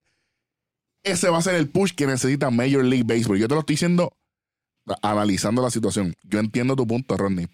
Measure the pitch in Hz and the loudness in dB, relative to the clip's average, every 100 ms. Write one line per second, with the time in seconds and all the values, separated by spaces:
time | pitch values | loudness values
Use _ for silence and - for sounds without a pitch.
0 | _ _ _ _ _ _ _ _ _ _ | _ _ _ _ _ _ _ _ _ _
1 | 196 175 180 165 180 175 147 180 196 - | -4 0 2 2 2 0 0 0 -2 0
2 | 139 131 127 139 143 117 131 139 127 131 | -2 0 0 0 0 2 2 2 4 2
3 | 113 117 113 98 110 156 151 151 175 175 | 2 0 2 2 2 0 0 0 0 0
4 | 160 _ _ _ _ _ _ _ - 95 | 0 _ _ _ _ _ _ _ -10 -4
5 | 104 104 104 92 107 123 123 117 104 104 | 0 0 2 0 0 0 0 -2 -2 -2
6 | 90 - 92 107 110 123 127 135 113 120 | -4 -6 -4 -2 -2 -2 -2 0 0 -2
7 | - 98 98 90 85 | -2 -2 -2 -2 -6